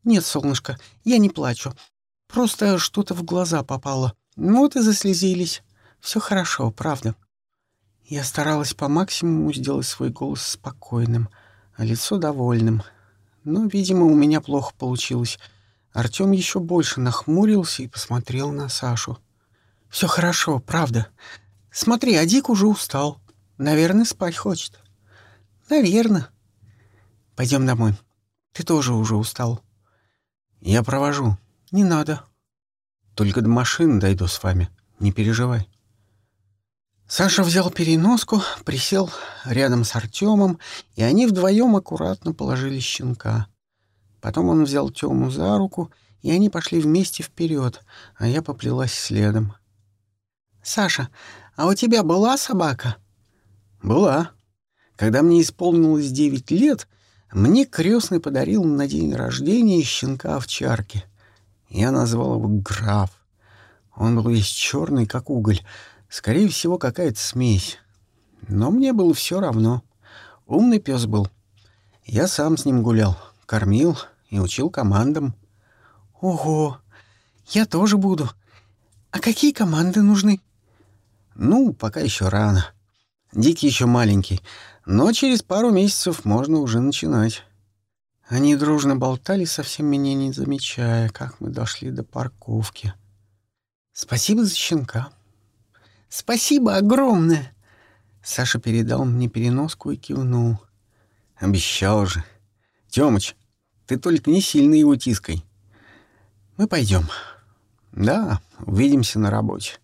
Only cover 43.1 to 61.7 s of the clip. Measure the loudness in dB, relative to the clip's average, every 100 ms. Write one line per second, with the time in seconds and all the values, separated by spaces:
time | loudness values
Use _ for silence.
43.1 | -6 -4 -4 -4 _ _ _ _ _ _
44.1 | _ -6 -2 2 2 2 0 -4 -6 -4
45.1 | -2 -2 -2 0 0 0 -4 -10 _ _
46.1 | _ -2 2 2 0 -4 0 2 2 0
47.1 | -6 -14 -6 -4 -2 -4 -6 _ -20 -20
48.1 | _ -2 -2 -4 -6 -4 -2 -4 -6 -4
49.1 | 0 0 0 -2 -8 _ _ _ _ _
50.1 | _ _ _ _ _ -8 -2 -2 -2 -6
51.1 | -12 -20 -20 -18 -2 0 2 2 2 2
52.1 | 2 2 0 -2 0 0 -2 -6 -8 _
53.1 | _ _ _ _ _ _ _ 0 2 4
54.1 | 2 -4 _ _ _ _ _ _ -2 0
55.1 | 4 6 6 4 0 0 4 4 2 0
56.1 | 0 0 0 -2 2 2 0 -6 _ _
57.1 | _ _ 2 4 4 2 0 2 2 0
58.1 | -2 -2 -2 0 2 2 0 0 -2 -2
59.1 | -2 -4 -4 0 4 4 4 0 -4 -4
60.1 | -6 -4 -6 -6 -6 -2 -4 -4 -10 -10
61.1 | _ _ _ _ _ _